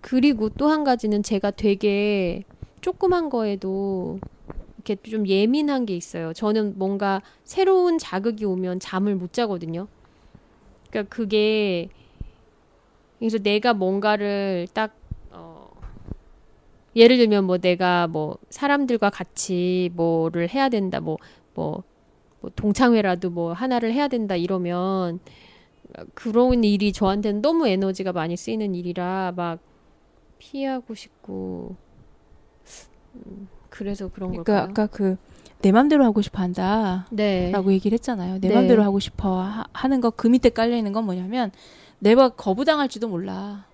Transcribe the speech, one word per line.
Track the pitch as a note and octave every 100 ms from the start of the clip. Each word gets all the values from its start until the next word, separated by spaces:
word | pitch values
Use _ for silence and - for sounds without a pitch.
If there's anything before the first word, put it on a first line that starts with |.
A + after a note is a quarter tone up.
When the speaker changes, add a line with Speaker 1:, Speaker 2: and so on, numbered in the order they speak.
Speaker 1:
그리고 | - B3+ C#4 A#3+ G#3+
또 | - C#4+
한 | D#4
가지는 | C#4+ B3 G#3+ G#3
제가 | G3+ G3+ G3+
되게 | G3+ G#3+ G3+ G#3 G3+ G#3 G3+ F3+ F#3 G3 - - _
조그만 | - F#4 F#4+ F4 D#4+
거에도 | B3 G#3+ G3+ F#3+ F#3+ G3 F#3+ F3+ F#3+ - - - - - -
이렇게 | - G3+ -
좀 | A3 G3+
예민한 | F#3+ G#3+ C#4 D4 C#4 A#3
게 | F3
있어요. | - E3+ E3
저는 | E3 G#3+ G#3+ G#3 F#3+
뭔가 | F#3+ G3 G3+ G3 - _
새로운 | - - F#4+ F#4+ F4+ E4
자극이 | - F#3 G#3+ G#3+ G#3+
오면 | F#3 F#3 F3+
잠을 | - F#3 G3+ G3
못 | F3
자거든요. | - A#3 F#3 E3 E3 G3+ _ _ _ - - _ _ _ _ _
그러니까 | A3 G3+ -
그게, | G#3+ G#3+ G#3+ G#3+ G#3 F3 F3 - - - - - _ _ _ _ _ _ _ _
그래서 | A3+ A3
내가 | G3+ G#3 B3
뭔가를 | A3 F#3 G3 G#3+ G#3 G#3 G3+ G3 F#3 F3
딱, | - G#3+ _ - - -
어, | F3 E3 D#3+ - - - - - - - - _ _ _ _ _ A#3
예를 | A#3 B3+
들면 | A#3 G#3 F#3+
뭐 | F3+
내가 | F3+ F3+ F#3 F3 E3+
뭐 | D#3+ D3+ - -
사람들과 | - C#4+ C#4+ C4+ A#3 G3+
같이 | - F3+ - - F3+ F3+ F#3 F3+
뭐를 | F3 E3+ E3 E3 E3+ E3+
해야 | C4+ C4+
된다, | A#3 F#3+ -
뭐, | D#3+ D#3 - - _
뭐, | - D#3+ D#3+ - _ _ _ _ _
뭐 | G3 -
동창회라도 | G#3 G3+ B3+ A3+ G3+ F3+ F#3
뭐 | F3 E3+
하나를 | E3+ C4 B3 A3+
해야 | A#3+ C#4+
된다 | B3+ G#3 F#3
이러면 | F3 F#3+ F3 F3 F#3 F#3+ F3 F3 - - - - _ _ - - -
그런 | - A#3 A3 B3+ B3
일이 | G#3+ G3+ G#3
저한테는 | F#3+ G3 G3+ G#3 G#3
너무 | C4 E4 C#4+
에너지가 | F#3 G3 F#3 F#3+
많이 | F3+ D#3+ F3
쓰이는 | - A3 G#3 F3+
일이라 | F3 F3 F3+ F#3+ F#3 F3+
막 | F3 E3 _ _ _ _ _ _ _ _
피하고 | - C#4 C4+ C4 B3
싶고, | A3 - _ - F#3+ F#3+ F3 - F#3 _ - - - _ - _ _ - - - _ _ B3
음, | - G3 G3 - -
그래서 | - G3+ G3+ F#3
그런 | - F#3
Speaker 2:
그러니까 | F3+ E3 G#3 D#3
Speaker 1:
걸까요? |
Speaker 2:
아까 | G#3 G#3+
그 | - G3 F#3 _ - - _
내 | G3
맘대로 | G#3 C#4+ D4+
하고 | B3+ G#3+
싶어 | G3+ -
한다 | F3+ F3 F#3 G#3+ G#3 F3+ F#3
Speaker 1:
네. | G#3+ G#3 F#3+ F3+
Speaker 2:
라고 | G3+ F#3+
얘기를 | F#3+ G3+ A3+
했잖아요. | - A3+ F3+ F#3+
내 | F#3+
Speaker 1:
네. |
Speaker 2:
맘대로 | G#3+ B3 A3+
하고 | G#3 G3
싶어 | G3+ - G3 F#3
하-, | F#3 G#3+ -
하는 | - C4 C4+
거 | A#3+
그 | - A3+
밑에 | B3 B3
깔려 | A3+ A3+ A#3+
있는 | G#3+
건 | G3+ A3
뭐냐면 | F#3 F#3 B3 A3 - - - - _
내가 | G3+ A#3 C4
거부당할지도 | A#3+ - F#3+ D4 D4+ C#4 G#3+ A3+
몰라. | F3 G3 F#3+ G3+ G#3 G3